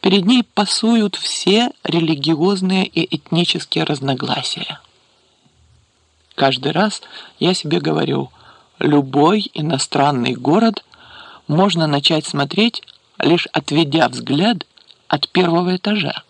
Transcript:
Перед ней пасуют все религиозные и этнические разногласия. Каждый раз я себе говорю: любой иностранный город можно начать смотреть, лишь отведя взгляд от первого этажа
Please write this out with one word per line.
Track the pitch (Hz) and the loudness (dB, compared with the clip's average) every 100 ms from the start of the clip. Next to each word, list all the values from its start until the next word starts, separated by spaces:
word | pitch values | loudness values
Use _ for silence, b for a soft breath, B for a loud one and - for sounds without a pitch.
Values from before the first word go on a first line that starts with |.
| 196 | 4
Перед | 196 180 | 2 4
ней | 247 | 2
пасуют | 226 - 202 - 220 233 208 - | 2 -2 -2 0 2 2 2 -2
все | - - - 202 - - | -8 -4 0 2 0 -4
религиозные | - 170 165 156 139 160 180 196 185 190 190 | -4 0 0 0 0 2 2 2 0 0 -2
и | - 165 147 | -4 -4 -6
этнические | - 165 170 165 - - 160 | -2 0 0 -2 -4 -4 -2
разногласия. | 147 135 131 107 - - - - 151 _ _ _ _ _ _ _ _ _ _ _ _ _ _ _ - | -2 -2 -4 -4 -4 -6 -8 -10 -12 _ _ _ _ _ _ _ _ _ _ _ _ _ _ _ 0
Каждый | 135 131 135 | 0 0 -2
раз | 147 208 - B B B B | 0 0 -2 B B B B
я | 165 185 | 0 0
себе | 156 175 | -2 -2
говорю: | 156 156 156 135 135 b b b b _ | 0 -2 0 -2 -4 b b b b _
любой | 147 147 135 139 156 214 196 - | 2 2 2 2 4 4 -2 -6
иностранный | 156 160 - 143 139 139 120 123 | -4 -2 -2 2 2 2 -2 -2
город | 127 175 226 214 _ B B B B B _ | 0 2 2 0 _ B B B B B _
можно | 147 202 170 156 | 2 2 2 0
начать | 143 139 156 - | 0 0 -4 -2
смотреть, | 147 143 190 226 - - - _ _ | -4 -2 0 0 -2 -16 -20 _ _
лишь | - 170 - | 2 2 0
отведя | - 139 147 156 151 120 | -6 -2 0 0 2 0
взгляд | 127 117 143 202 208 - _ _ - _ | -2 -4 0 0 0 -6 _ _ -20 _
от | 147 - | -6 -2
первого | - 175 170 180 185 | 0 2 2 0 -2
этажа | - 208 143 - | -2 -2 -4 -6